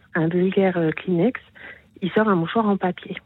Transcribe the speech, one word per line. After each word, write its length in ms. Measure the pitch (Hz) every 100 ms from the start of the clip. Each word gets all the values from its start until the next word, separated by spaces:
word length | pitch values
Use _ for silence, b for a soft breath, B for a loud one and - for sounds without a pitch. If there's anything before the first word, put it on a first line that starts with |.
| B
un 140 | 180 160
vulgaire, 480 | 180 185 196 190 180
euh, 140 | 160
Kleenex. 500 | - - 175 208 - - B B B B -
Il 80 | 180
sort 180 | 214 220
un 60 |
mouchoir 340 | 185 165 226 214
en 80 | 196
papier. 400 | 185 170 - 185